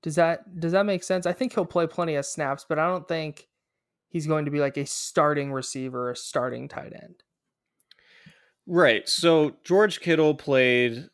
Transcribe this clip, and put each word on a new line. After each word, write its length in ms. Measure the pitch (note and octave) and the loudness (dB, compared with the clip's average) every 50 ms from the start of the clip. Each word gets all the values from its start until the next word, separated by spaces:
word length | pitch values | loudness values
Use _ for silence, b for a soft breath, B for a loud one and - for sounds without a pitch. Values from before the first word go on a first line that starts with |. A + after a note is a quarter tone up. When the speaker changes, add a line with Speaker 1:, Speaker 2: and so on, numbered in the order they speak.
Speaker 1:
Does 140 | - E3 D3+ | -6 -4 2
that, 440 | E3+ E3+ E3 E3+ - - - F3+ F3+ | 2 2 2 2 -2 -6 -14 -12 -6
does 140 | D#3+ E3 E3+ | -4 0 2
that 120 | F#3+ G3+ | 2 2
make 160 | G#3 G3 F3+ | 2 0 -2
sense? 240 | - - F#3 F#3 F3 | -2 -2 -4 -2 0
I 60 | F3+ | -2
think 220 | F3 - C4 B3+ - | -2 -2 -4 -4 -2
he'll 120 | - F#3+ | -4 -4
play 220 | E3+ - F3+ E3+ E3 | 0 0 0 0 0
plenty 280 | - - F3 E3 D#3 | -2 -4 -4 -2 -2
of 100 | C#3+ C#3 | -4 -4
snaps, 400 | - - - D3+ C3+ C#3 C#3 - _ | -6 -6 -6 -4 -4 -4 -6 -6 _
but 100 | E3 D3+ | -2 0
I 80 | D#3 | 0
don't 220 | F3 F#3 F3+ D3 _ | 0 -2 -4 -4 _
think 400 | E3+ D#3+ D#3 D3+ D3 - - _ _ _ _ _ _ _ _ _ _ _ _ _ | -6 -6 -4 -8 -10 -14 -20 _ _ _ _ _ _ _ _ _ _ _ _ _
he's 180 | _ E3+ D3+ D3+ | _ -6 -2 0
going 160 | D#3+ D#3 D3+ | 0 0 0
to 80 | C#3+ | -2
be, 80 | C#3+ D3 | 0 0
like, 160 | D3 C#3 C#3 | 0 0 0
a 100 | C#3+ C#3 | -4 -6
starting 680 | - - - - - - - D#3 D3 D3+ C#3+ C#3 C#3 C#3 | -6 -6 -8 -8 -4 0 2 2 4 2 0 -2 -4 -6
receiver, 580 | C3 C3 - - C3+ C3 C3 B2+ B2+ B2 B2 | -8 -8 -8 -8 -8 -8 -8 -6 -6 -6 -6
a 40 | B2 - | -6 -8
starting 500 | - - - C#3+ B2 B2+ A#2+ A#2+ B2+ C#3+ | -12 -6 -4 -2 -2 -2 -6 -8 -12 -12
tight 240 | - - C3+ C3 - | -14 -14 -14 -14 -18
end. 300 | - A#2+ - F3 _ _ _ _ _ _ _ _ _ _ _ _ _ _ _ b b b b b b b b b b b b b b _ - | -20 -20 -20 -20 _ _ _ _ _ _ _ _ _ _ _ _ _ _ _ b b b b b b b b b b b b b b _ -2
Speaker 2:
Right. 400 | F3 E3+ F3 C#3 A2+ G2+ - - | 2 4 4 6 4 2 0 -2
So 480 | - - - E3+ E3 D#3+ D3+ D3 - _ _ | -4 2 4 4 6 6 4 2 -2 _ _
George 380 | - F3 G3 G#3+ G#3 E3+ - | 2 4 4 4 4 2 -4
Kittle 340 | - E3+ E3 D#3 D#3 D3+ D3+ | 0 0 2 4 4 4 2
played 680 | - - - C#3 C3 C3 B2+ B2 B2 B2 A#2+ A#2 A#2+ - - | 0 -2 0 2 4 4 4 4 4 2 0 -2 -6 -14 -18